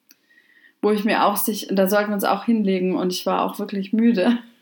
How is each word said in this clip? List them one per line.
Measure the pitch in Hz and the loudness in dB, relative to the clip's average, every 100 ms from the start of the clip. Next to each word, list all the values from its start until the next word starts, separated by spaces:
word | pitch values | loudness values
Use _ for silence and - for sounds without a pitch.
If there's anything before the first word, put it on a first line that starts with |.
| _ _ _ _ _ _ _ _ | _ _ _ _ _ _ _ _
wo | 208 | 0
ich | 208 208 | 0 0
mir | 143 | 2
auch | 170 208 | 2 2
sich-, | - 202 - | -2 -4 -4
da | 196 190 | 0 2
sollten | 208 208 | 2 0
wir | 202 | -2
uns | - | 0
auch | 196 | 0
hinlegen | - 226 196 190 185 180 | 0 0 2 0 0 0
und | 180 | -2
ich | 180 190 | -2 -2
war | 180 | -2
auch | 185 190 | -2 -4
wirklich | 202 202 196 | -8 -6 -2
müde. | 220 233 185 220 233 - _ | 2 4 4 2 0 -4 _